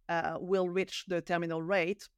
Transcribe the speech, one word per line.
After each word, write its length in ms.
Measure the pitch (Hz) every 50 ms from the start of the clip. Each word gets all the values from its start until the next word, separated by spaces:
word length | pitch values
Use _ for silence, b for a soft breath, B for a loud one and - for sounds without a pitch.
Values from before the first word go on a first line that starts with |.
| _ -
uh, 300 | 170 165 160 160 160 -
will 280 | - 180 196 190 180 180
reach 360 | 175 190 185 - - - -
the 140 | 185 180 170
terminal 420 | 165 - 175 170 170 165 165 165 160
rate, 460 | 170 202 185 165 175 202 - - - _